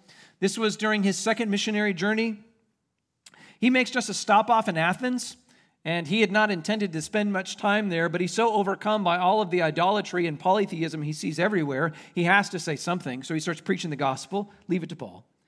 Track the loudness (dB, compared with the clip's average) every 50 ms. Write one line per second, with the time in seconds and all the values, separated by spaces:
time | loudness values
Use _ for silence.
0 | _ _ -20 -20 -20 -20 _ -4 -2 -2 -2 0 -2 -2 -2 0 0 0 2 2
1 | 2 2 0 0 0 0 0 0 0 -2 0 -2 0 0 0 0 0 0 0 0
2 | 0 0 0 0 0 -2 -4 -6 -12 _ _ _ _ _ _ _ _ _ _ _
3 | _ _ _ _ -20 -20 _ -20 -20 -20 -6 0 2 2 4 4 2 0 -2 -4
4 | -4 -4 -4 -4 2 4 4 6 6 4 4 2 2 0 0 0 0 0 0 -2
5 | -2 -4 -4 -4 -6 -10 -14 -18 _ _ _ _ _ _ _ _ -6 -4 -4 -4
6 | -2 0 2 2 2 4 4 4 2 2 0 -2 -2 -2 -2 -2 -2 -2 -4 -6
7 | -6 -2 -2 0 0 0 -2 -2 -4 -6 -6 -2 0 2 2 2 0 0 0 0
8 | 0 0 0 0 -2 -2 0 2 2 2 2 2 0 0 -2 -2 0 0 0 2
9 | 2 2 2 4 4 4 4 2 2 0 0 2 2 2 2 2 2 2 2 2
10 | 0 -2 -2 -2 -2 -2 -2 0 2 4 4 4 2 0 -2 -4 -4 -4 -4 -6
11 | -6 -6 -6 -6 -6 -4 -2 0 0 2 2 0 -2 -2 -2 -2 -2 -2 -4 -6
12 | -14 -8 -2 0 4 4 4 4 4 2 -4 -8 -6 -6 -6 -4 -2 -4 -4 -4
13 | -4 -6 -8 -8 -6 -4 -4 -4 -2 -4 -6 -6 -4 -4 -4 -4 -4 -6 -4 -2
14 | -2 -2 -2 -4 -6 -6 -6 -6 -6 -6 -12 -12 _ -2 -2 -2 -2 -6 -10 -12
15 | -12 -14 -14 -18 -20 _ _ _ _